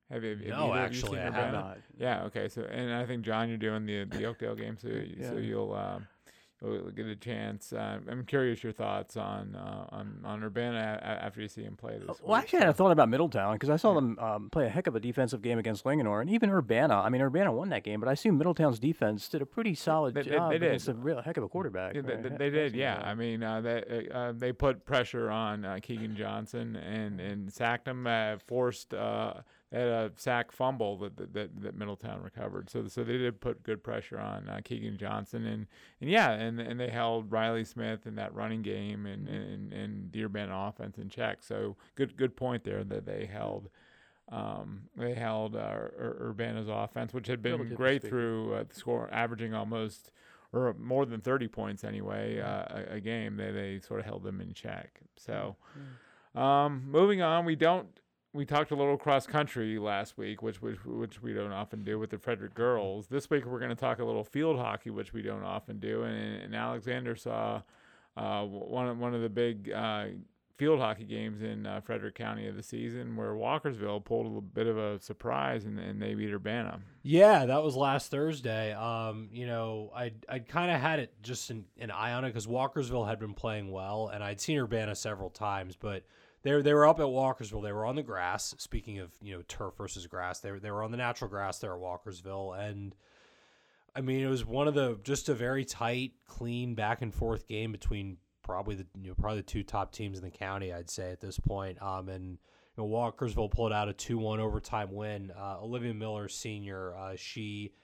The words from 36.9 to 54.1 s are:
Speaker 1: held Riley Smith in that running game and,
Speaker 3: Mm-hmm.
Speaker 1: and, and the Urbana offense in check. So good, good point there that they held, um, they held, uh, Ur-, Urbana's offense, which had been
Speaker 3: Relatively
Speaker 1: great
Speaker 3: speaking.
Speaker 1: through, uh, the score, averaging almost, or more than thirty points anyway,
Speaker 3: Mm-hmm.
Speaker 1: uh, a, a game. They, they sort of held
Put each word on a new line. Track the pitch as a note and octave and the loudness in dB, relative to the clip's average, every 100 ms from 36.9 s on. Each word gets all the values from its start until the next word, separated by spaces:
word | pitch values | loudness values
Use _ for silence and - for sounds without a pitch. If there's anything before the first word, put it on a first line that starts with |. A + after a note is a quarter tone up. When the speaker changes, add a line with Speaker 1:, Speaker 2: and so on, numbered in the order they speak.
Speaker 1:
held | A#2 A#2 A#2 G#2+ | 0 2 2 2
Riley | A2 A2+ A2+ | 2 2 0
Smith | A2 A#2 A2+ A2 A2+ | -2 -4 -4 -4 -6
in | |
that | G#2+ G2 | -6 -6
running | G#2+ A2 A2+ | -4 -4 -2
game | G2+ G2+ G#2 G#2 | -2 -4 -4 -6
and, | G2+ G2+ G2 | -6 -8 -6
Speaker 3:
Mm-hmm. | G2+ G2 | -6 -6
Speaker 1:
and, | G2+ G2 | -8 -8
and | G2+ G#2 G#2 F#2+ | -8 -8 -8 -8
the | G#2+ | -4
Urbana | A2 G#2 G2+ F#2+ G2+ | -4 -4 -4 -4 -6
offense | - G#2 G#2+ | -6 -10 -8
in | G2 | -10
check. | - A2+ - | -4 -2 -2
So | - G#2+ G#2 G2+ - - | -6 -4 -4 -6 -8 -2
good, | C#3 - | -2 2
good | C3 - | 0 2
point | - A#2 | -2 -2
there | G2+ G2+ | -2 -4
that | G2 G2+ | -2 -4
they | F#2+ G2 G2+ | -4 -6 -6
held, | G#2 G#2 G2+ G2+ _ _ - _ _ - | -4 -4 -4 -8 _ _ -20 _ _ -12
um, | A2 G#2+ G#2 G2+ G2+ - - | -8 -6 -6 -8 -10 -12 -6
they | A#2+ | -4
held, | A#2+ A2+ A2 A2 A2 | -2 -2 -2 -2 -4
uh, | |
Ur-, | G#2+ G#2+ A2+ - A#2+ - | -4 -4 -6 -6 -6 -4
Urbana's | A#2 G#2 A#2 A2 G#2+ | -6 -4 -4 -4 -2
offense, | G#2+ G#2+ B2 A#2 | -2 -2 -4 -6
which | B2+ A#2+ | -6 -4
had | B2 | -2
been | A#2 | 0
Speaker 3:
Relatively | A#2+ A#2 A#2 | 0 -2 2
Speaker 1:
great | C3 C#3 | 4 4
Speaker 3:
speaking. | G#2+ | 2
Speaker 1:
through, | B2 A#2 A2+ A2 | 0 2 0 0
uh, | G#2+ A2 | -2 -4
the | - | -6
score, | B2 A#2+ A2+ | -2 0 0
averaging | A2+ A#2 A2+ A2+ | 0 0 -2 -4
almost, | A2 G#2+ A2+ A2 - - _ - - - | -2 -2 -2 -4 -6 -20 _ -20 -20 -4
or | B2+ B2 | 0 2
more | G#2+ A#2 C3 | 0 0 2
than | C3 A2+ | 2 0
thirty | B2+ C3+ A2+ | 2 2 0
points | - G#2 G2+ | -4 -6 -4
anyway, | G#2 G#2 G2+ G#2 G#2+ G#2+ | -6 -6 -4 -4 -2 -2
Speaker 3:
Mm-hmm. | G2+ G2+ F2+ G2+ | -2 -4 -6 -8
Speaker 1:
uh, | F#2+ | -8
a, | G#2+ | -6
a | |
game. | G#2 A2+ G#2+ G#2 | -4 -4 -4 -4
They, | G2+ | -4
they | G2+ G2 G2 | -4 -4 -6
sort | - G#2+ | -6 -6
of | |
held | G2+ | -6